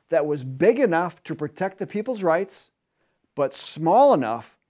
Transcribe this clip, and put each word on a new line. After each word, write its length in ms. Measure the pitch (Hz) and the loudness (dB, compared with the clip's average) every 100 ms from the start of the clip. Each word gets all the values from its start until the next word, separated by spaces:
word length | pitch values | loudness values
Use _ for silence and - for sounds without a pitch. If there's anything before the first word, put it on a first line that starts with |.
| - | -2
that 180 | 160 151 | -2 0
was 160 | 143 | -4
big 360 | 127 131 190 254 | -6 2 2 4
enough 440 | 240 165 175 - | 2 0 -2 -8
to 100 | - | -12
protect 440 | 156 147 - 190 190 | -10 -8 -6 -8 -6
the 80 | 151 | -8
people's 360 | 208 226 220 | -8 -6 -4
rights, 480 | 180 170 190 - _ _ _ _ _ _ _ | 0 0 -2 -12 _ _ _ _ _ _ _
but 180 | - 135 | -4 -4
small 640 | - - 156 160 220 277 | -4 -12 -4 2 4 6
enough 400 | 180 113 117 - _ | 4 0 -6 -10 _